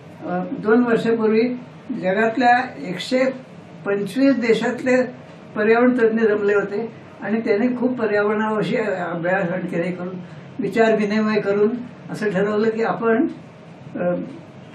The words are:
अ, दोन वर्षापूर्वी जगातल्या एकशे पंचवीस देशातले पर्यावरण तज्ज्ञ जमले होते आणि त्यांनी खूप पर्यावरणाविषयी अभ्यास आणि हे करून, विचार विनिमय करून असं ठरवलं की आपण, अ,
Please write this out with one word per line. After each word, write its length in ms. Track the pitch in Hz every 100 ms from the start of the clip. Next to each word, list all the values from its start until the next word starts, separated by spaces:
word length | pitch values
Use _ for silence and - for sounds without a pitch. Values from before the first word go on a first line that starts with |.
| - - -
अ, 140 | 180 180
दोन 320 | - 208 247
वर्षापूर्वी 580 | 240 226 226 220 214 220 247 - - - - 180
जगातल्या 840 | 185 202 226 262 240 247 247 - 180
एकशे 380 | - - 254 262 - - - - - 196
पंचवीस 500 | 202 196 262 269 226
देशातले 680 | 233 214 247 247 262 254 233 - - - - 208
पर्यावरण 380 | 214 226 254
तज्ज्ञ 320 | 247 220 226 214
जमले 260 | 208 202
होते 380 | 202 180 208 226 - - -
आणि 180 | 202 226
त्यांनी 380 | 220 208 247 247
खूप 220 | 254 240
पर्यावरणाविषयी 800 | 214 208 208 214 214 214 170 247 208
अभ्यास 640 | 175 175 170 175 196 175
आणि 260 | 185 180 175
हे 160 | 175
करून, 240 | 180 180 - - - - -
विचार 360 | 190 226 220 208
विनिमय 440 | 202 214 214 208
करून 300 | 202 202 214 247 - - -
असं 200 | 156 208
ठरवलं 400 | 180 208 208 226
की 140 | 220
आपण, 440 | 208 180 226 226 330 - - - - - - -
अ, 180 | 175 175 - - - - -